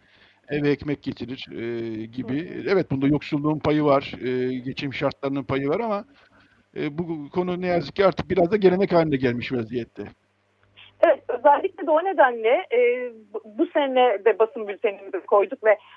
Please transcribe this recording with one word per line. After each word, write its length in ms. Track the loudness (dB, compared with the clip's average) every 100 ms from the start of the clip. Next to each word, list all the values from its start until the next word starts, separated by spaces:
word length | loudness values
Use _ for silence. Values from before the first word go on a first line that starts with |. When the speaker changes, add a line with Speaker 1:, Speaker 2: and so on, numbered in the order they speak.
| _ _ _ _ -8
Speaker 1:
eve 220 | -2 0
ekmek 320 | 0 -2 -6
getirir, 440 | -6 -8 -10 -12 -12
e, 540 | -10 -8 -6 -6 -8 -10
gibi. 420 | -10 -6 -6 -6
Speaker 2:
Hı 220 | -8 -2
hı. 40 |
Speaker 1:
Evet, 160 | -2 0
bunda 160 | 0 2
yoksulluğun 520 | 0 0 -2 0 0
payı 260 | 0 2
var, 280 | 4 2 0 -8
e, 380 | -4 -2 -2 -4
geçim 360 | -8 -8 -8
şartlarının 500 | -2 -4 -2 -6 -4
payı 240 | -4 -2 -2
var 120 | -2
ama, 240 | -2 -4 -8 _ _ _ _ _ _ -8
e, 220 | -8 -6
bu 320 | -6 -6 -6
konu 300 | -4 -2 -2
ne 60 | 0
yazık 300 | -2 -2 2
ki 100 | 2
artık 240 | 2 -2
biraz 220 | 2 2
da 40 | 6
gelenek 360 | 4 4 4
haline 240 | 4 4 2
gelmiş 360 | 0 0 -4
vaziyette. 500 | -4 -4 -6 -8 -10 -14 -14 _ _ _ _ _ -20 -12 2
Speaker 2:
Evet, 220 | 4 2 -2
özellikle 580 | 0 4 4 0 -6 0
de 40 |
o 140 | 0
nedenle, 640 | 0 4 2 4 2 0 0
e, 380 | 2 2 0 -6 -12 -14
bu, 80 | -14
bu 220 | -10 -4 -2
sene 580 | 0 0 4 4 4
de 140 | 2 2
basın 300 | 2 0 -10
bültenimizi 520 | -4 -4 -4 -8 -8
koyduk 440 | 0 2 2 0
ve 140 | 0 0 -2